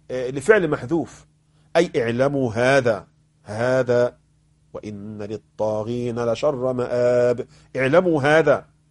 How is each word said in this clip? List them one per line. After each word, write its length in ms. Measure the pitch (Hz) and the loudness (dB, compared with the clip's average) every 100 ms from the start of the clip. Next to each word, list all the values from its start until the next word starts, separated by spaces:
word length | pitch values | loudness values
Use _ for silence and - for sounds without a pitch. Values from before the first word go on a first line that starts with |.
| - | -12
آه، 200 | 127 127 | -8 -6
لفعل 400 | 135 131 214 165 | -4 2 2 2
محذوف، 560 | 104 123 165 117 - _ _ _ _ _ 170 | -4 -2 -4 -4 -12 _ _ _ _ _ 0
أي 140 | 175 151 | 0 0
اعلموا 560 | 117 117 135 143 127 | -2 0 0 0 -4
هذا، 520 | 107 127 139 120 101 - _ _ _ | 0 2 2 2 -2 -6 _ _ _
هذا 720 | - 107 123 131 123 120 123 - _ _ _ _ _ | -12 -4 -2 0 2 2 0 -4 _ _ _ _ _
وإن 480 | - 104 101 104 107 | -16 -14 -14 -14 -12
للطاغين 1000 | 104 107 _ - 107 107 107 120 120 117 | -10 -12 _ -6 -4 -4 -4 -6 -6 -4
لشر 480 | 120 113 131 135 127 | -2 0 -2 -2 -4
مآب، 720 | 127 123 123 123 123 123 120 - - _ - | -2 -2 0 2 4 2 0 -6 -16 _ -4
اعلموا 460 | 131 165 185 156 | 2 4 4 2
هذا، 420 | 139 156 151 117 - _ _ | 4 4 4 2 0 _ _